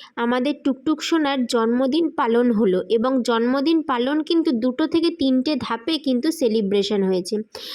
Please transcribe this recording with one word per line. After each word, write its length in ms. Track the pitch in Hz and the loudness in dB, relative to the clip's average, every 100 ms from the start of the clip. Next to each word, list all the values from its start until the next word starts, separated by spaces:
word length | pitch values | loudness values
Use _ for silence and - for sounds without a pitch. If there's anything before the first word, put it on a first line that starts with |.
| - - | -10 -6
আমাদের 380 | 233 247 254 294 | -2 0 0 -2
টুকটুক 360 | 285 262 - 302 | -2 -4 -2 -4
সোনার 360 | - 330 294 277 240 | -2 0 0 -2 0
জন্মদিন 580 | 247 226 240 262 302 330 320 | 0 2 2 0 0 -2 -2
পালন 300 | 247 233 247 | 0 2 2
হলো 280 | 214 220 185 180 | 2 2 2 0
এবং 220 | 226 247 262 | 0 2 0
জন্মদিন 560 | 226 233 240 262 277 330 | 0 0 2 0 2 0
পালন 340 | 302 254 247 302 | 0 -2 0 0
কিন্তু 280 | 302 339 320 240 | 0 0 2 0
দুটো 240 | 254 247 311 | 0 -2 0
থেকে 220 | 330 330 330 | 0 0 0
তিনটে 340 | 269 262 254 294 | 0 2 0 -2
ধাপে 340 | - 233 233 320 | -4 -6 -4 -4
কিন্তু 300 | - 247 302 | 0 0 0
সেলিব্রেশন 680 | 320 254 220 196 202 196 208 | 0 0 2 0 0 0 0
হয়েছে। 320 | 190 185 180 214 220 - - | 0 0 -2 -6 -6 -12 -16